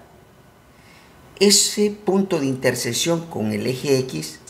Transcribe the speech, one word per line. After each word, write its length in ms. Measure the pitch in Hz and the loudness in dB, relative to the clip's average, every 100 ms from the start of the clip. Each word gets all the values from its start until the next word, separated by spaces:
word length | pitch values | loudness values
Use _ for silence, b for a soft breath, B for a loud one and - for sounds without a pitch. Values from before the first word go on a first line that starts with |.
| - - - _ - _ _ B B B B B - - | -20 -20 -20 _ -20 _ _ B B B B B -20 2
ese 500 | 202 202 - 208 208 | 4 4 2 0 0
punto 500 | 208 - 190 190 165 | 0 0 0 2 0
de 60 | 135 | 0
intersección 800 | 131 131 - 123 117 165 170 165 | 0 0 0 -2 -2 0 -2 -4
con 260 | 110 107 | -6 -4
el 140 | 104 117 | -2 -4
eje 320 | 127 147 131 | -4 0 0
X 420 | 131 156 156 - | 0 -8 -10 -14